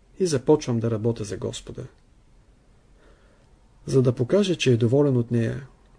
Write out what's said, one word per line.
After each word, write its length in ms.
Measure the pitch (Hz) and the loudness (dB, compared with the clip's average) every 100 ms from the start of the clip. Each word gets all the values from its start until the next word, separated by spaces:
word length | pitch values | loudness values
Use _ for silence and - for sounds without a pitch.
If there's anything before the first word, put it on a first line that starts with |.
| _ - | _ -6
и 80 | 185 | -2
започвам 540 | 139 - 151 143 117 | 0 2 2 2 -2
да 100 | 113 | -2
работя 340 | 110 117 113 | -2 -2 -4
за 120 | 101 95 | -6 -8
Господа.“ 500 | 104 - - 117 127 - _ _ _ _ _ _ _ _ _ _ _ _ _ _ _ _ _ _ - | -8 -8 -12 -14 -16 -18 _ _ _ _ _ _ _ _ _ _ _ _ _ _ _ _ _ _ -2
За 160 | 135 | 2
да 120 | 127 | 2
покаже, 420 | 120 120 190 190 160 | 0 0 2 2 0
че 160 | 131 | 2
е 40 | 117 | 2
доволен 400 | 117 139 147 123 | 4 2 2 2
от 140 | 117 | 0
нея, 360 | 120 117 127 139 - _ | -2 -2 -6 -12 -20 _